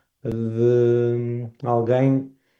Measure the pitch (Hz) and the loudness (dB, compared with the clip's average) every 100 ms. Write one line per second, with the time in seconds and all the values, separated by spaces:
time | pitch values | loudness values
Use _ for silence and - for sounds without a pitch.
0 | _ _ 120 117 113 113 120 120 120 120 | _ _ -8 -6 -4 0 2 4 4 2
1 | 120 120 120 120 120 - 123 120 113 127 | 0 -2 -4 -8 -10 -10 -2 -2 0 2
2 | 135 135 135 - _ | 2 0 -4 -16 _